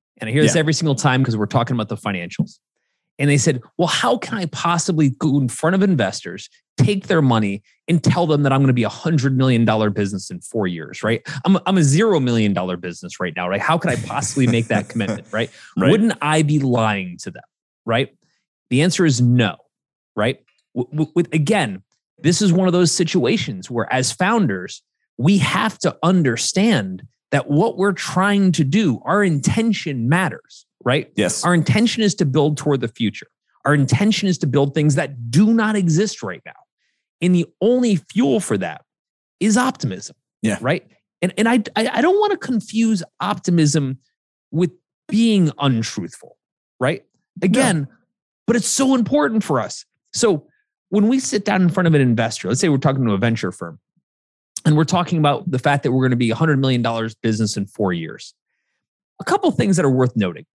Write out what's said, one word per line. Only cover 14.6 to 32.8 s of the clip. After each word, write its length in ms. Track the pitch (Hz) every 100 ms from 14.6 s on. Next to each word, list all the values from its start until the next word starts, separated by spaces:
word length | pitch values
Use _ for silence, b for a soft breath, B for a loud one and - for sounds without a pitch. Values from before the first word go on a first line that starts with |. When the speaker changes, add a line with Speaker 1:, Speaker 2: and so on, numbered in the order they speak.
| 113
Speaker 1:
that 200 | 104 101
commitment, 360 | 113 101 101 -
Speaker 2:
<laughs> 40 |
Speaker 1:
right? 180 | 107 117 B B -
Speaker 2:
Right. 140 | -
Speaker 1:
Wouldn't 240 | 202 220 -
I 220 | 147 160
be 160 | 151 151
lying 580 | 135 120 110 101 90 85
to 80 | 101
them, 100 | 80 - _ _ _ -
right?" 220 | 113 135 _ _ _ _ _ -
The 140 | 123
answer 200 | 175 -
is 160 | 165 120
no, 360 | 123 123 107 - _ _ _ _ _ -
right? 220 | 110 139 _ _ _ 123
W-, 160 | 127
w-, 200 | 151 151 175
with, 180 | 170
again, 480 | 160 143 208 127 95 _ _ _ _
this 200 | - 175
is 100 | 208
one 140 | 170 185
of 60 |
those 180 | 175 175
situations 800 | - 165 185 120 226 - 95 -
where 200 | 120 -
as 200 | 131 127
founders, 720 | - 185 233 165 95 90 - _ _ _ -
we 220 | 135 202
have 400 | - - 220 -
to 180 | 180 -
understand 1000 | 165 190 139 117 - 185 220 160 98 92 - _ -
that 180 | 139 -
what 280 | 147 226 -
we're 140 | 202
trying 580 | 175 - 185 196 202 190
to 120 | 160
do, 380 | 135 196 190 107 139
our 180 | 196
intention 840 | 202 147 - 220 226 202 170 135 120
matters, 580 | 170 170 - _ - _ _ 123
right? 260 | 143 - -
Speaker 2:
Yes. 280 | 180 -
Speaker 1:
Our 100 | 170
intention 500 | 175 151 135 233 -
is 100 | 208 -
to 100 | 160
build 300 | 147 147 147
toward 220 | 147 139